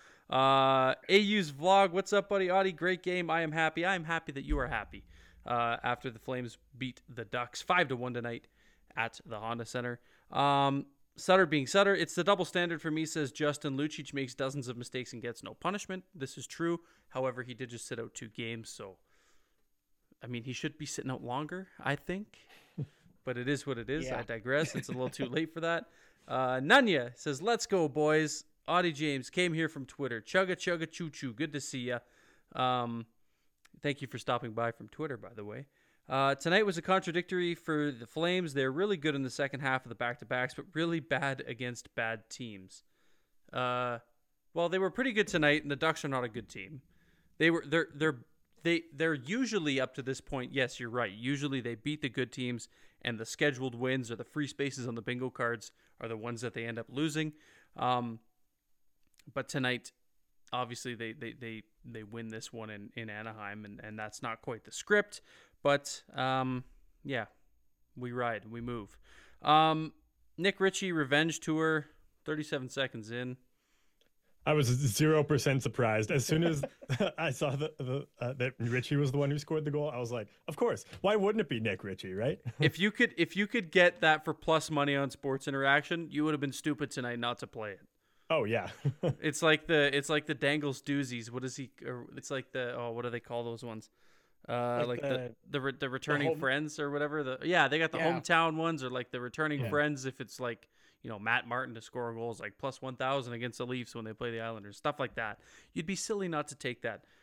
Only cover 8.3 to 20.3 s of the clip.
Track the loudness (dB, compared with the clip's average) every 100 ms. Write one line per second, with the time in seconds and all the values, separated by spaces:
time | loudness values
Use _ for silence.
8.3 | -8 -12 _ _ _ _ -2 -2 -4 -12
9.3 | -8 -4 -4 -4 -4 -4 -8 _ _ _
10.3 | 2 4 6 4 2 -4 _ _ -8 6
11.3 | 6 8 4 4 6 6 4 2 2 4
12.3 | 4 2 0 0 -2 -2 -2 0 -2 -2
13.3 | 0 0 0 -4 -2 -2 -4 -8 -6 -6
14.3 | -4 -4 -2 -6 -8 -6 -8 -8 -8 -8
15.3 | -8 -14 -6 -4 -4 -6 -10 -10 -10 -10
16.3 | -10 -14 -4 -2 -2 -8 _ _ -4 -4
17.3 | -4 -10 -10 -10 -10 -8 -8 -8 -10 -12
18.3 | -8 -8 -8 -10 -14 -16 -16 _ _ _
19.3 | _ _ _ _ _ _ _ _ _ -8